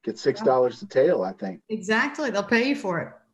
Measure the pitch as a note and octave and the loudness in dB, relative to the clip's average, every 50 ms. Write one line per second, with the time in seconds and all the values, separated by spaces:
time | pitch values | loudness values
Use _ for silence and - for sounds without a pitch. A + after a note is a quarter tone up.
0 | - A#2 G#2 - - C#3+ B2+ - - C3+ C3 B2+ B2+ B2 A#2+ - G#2 - - C3 | -6 -8 -8 0 0 -2 0 2 2 4 4 4 4 2 0 -6 -16 -2 2 4
1 | C3+ E3+ F3 - F#2 F#2+ F#2+ - - G3 - - _ - A3 G#3+ F3+ G3 A3 A3+ | 4 4 4 2 0 -4 -6 -8 -8 -10 -10 -12 _ -8 -8 -6 -2 -2 0 0
2 | C4 C#4+ C#4+ - D4+ B3 F#3+ G3+ G3+ - A#3+ A3+ A#3+ C4+ C#4+ - - F#3+ E3+ D#3+ | 0 -2 -4 -4 -6 -2 -2 -4 0 2 2 2 2 0 -2 -2 -2 -4 -4 -4
3 | A#2+ - - - _ _ | -6 -8 -14 -20 _ _